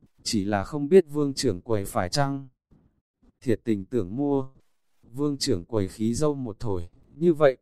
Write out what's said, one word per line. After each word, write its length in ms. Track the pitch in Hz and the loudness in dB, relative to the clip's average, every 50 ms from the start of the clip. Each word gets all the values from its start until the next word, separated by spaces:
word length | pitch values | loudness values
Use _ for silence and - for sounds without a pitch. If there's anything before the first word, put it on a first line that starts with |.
| _ _ _ _ - | _ _ _ _ -8
chỉ 220 | - - 104 95 | -2 0 0 0
là 200 | 101 107 98 95 | 2 0 0 -2
không 240 | - 151 147 143 143 | -2 -4 -4 2 6
biết 160 | 180 190 175 147 147 | 6 6 6 6 0
Vương 220 | 151 147 139 135 | -2 0 -2 -2
trưởng 260 | - 139 123 90 87 | -2 -2 -2 -2 -2
quầy 240 | - 117 110 101 98 | -2 -2 -2 -2 -2
phải 240 | 98 - 113 92 90 | -2 -2 -2 -2 -2
chăng 400 | - 147 139 139 139 139 139 135 _ _ _ _ _ _ _ _ _ _ _ _ _ _ _ _ _ _ | 0 0 0 0 -2 -6 -10 -14 _ _ _ _ _ _ _ _ _ _ _ _ _ _ _ _ _ _
thiệt 200 | - 131 107 - - | -2 -2 -2 -2 0
tình 200 | 117 107 98 95 | -2 -2 -2 -4
tưởng 320 | - 127 120 92 90 104 | -4 -4 -4 -4 -4 -4
mua. 320 | 135 143 143 143 135 131 135 135 _ _ _ _ _ _ _ _ _ _ - 117 | -4 -2 0 0 -2 -2 -4 -10 _ _ _ _ _ _ _ _ _ _ -14 -8
Vương 260 | 131 147 147 143 139 | -4 -4 -2 -2 -2
trưởng 260 | - 139 117 87 82 | -2 -2 -2 -2 -4
quầy 240 | - 113 107 95 90 | -4 -2 -2 -2 -2
khí 260 | - - 110 113 120 | -4 -4 -2 -2 0
dâu 200 | 120 151 151 147 | 0 0 0 0
một 220 | 139 127 110 101 - | -2 -6 -8 -8 -6
thổi, 280 | - 110 98 87 85 - _ - - _ - | -4 -4 -4 -4 -6 -8 _ -20 -20 _ -8
"Như 200 | 139 165 175 160 | 0 2 2 4
vậy 220 | 143 156 135 127 - | 6 4 4 4 2